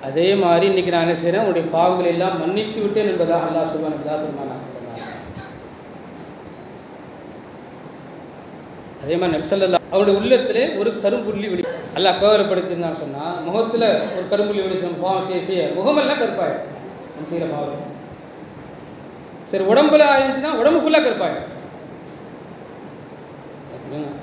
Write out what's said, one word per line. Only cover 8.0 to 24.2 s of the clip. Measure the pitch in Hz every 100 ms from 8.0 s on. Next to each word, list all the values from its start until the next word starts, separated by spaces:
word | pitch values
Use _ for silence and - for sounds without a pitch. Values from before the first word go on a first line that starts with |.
| - - - - - - - - - -
அதே | 135 170
மாதிரி | 180
நபி | 156 -
ஸல்லல்லாஹு, | 202 185 175 -
அவருடைய | 190 202 196
உள்ளத்திலே | 233 254 - 220 262 202
ஒரு | 233 208
கரும்புள்ளி | 202 233 208 196 208
வெடி-, | 180 175 - - -
அல்லாஹ் | 190 180
கேவலப்படுத்தியிருந்தான்னு | 202 214 185 185 175 170 170 160 147
சொன்னா, | 139 160 175 165
முகத்துல | 202 214 233 226 - - 185
ஒரு | 180
கரும்புள்ளி | 202 208 202
வெடிச்சவன் | 185 185 175 165
பாவம் | 180 190
செய்ய | 185 185
செய்ய | 180 185 147 156
முகமெல்லாம் | 202 294 262 285
கருப்பாயிடும். | 226 196 170 - - - - - -
நம்ம | - 156
செய்யற | 170 165
பாவம். | 147 143 143 - - - - - - - - - - - - - - - - -
சரி, | 196 190
உடம்புல | 233 302 302 294
ஆயிருந்துச்சுன்னா | 269 269 262 294 311
உடம்பு | 262 320
ஃபுல்லா | 311 311 262
கருப்பாயிடும். | 208 175 - - - - - - - - - - - - - - - - - - - - - - - - 131
எப்படிங்க? | 135 143 143 143